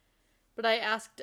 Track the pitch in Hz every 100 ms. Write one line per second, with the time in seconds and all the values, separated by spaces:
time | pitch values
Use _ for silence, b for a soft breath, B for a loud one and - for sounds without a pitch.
0 | _ _ _ _ _ - 226 226 214 220
1 | - -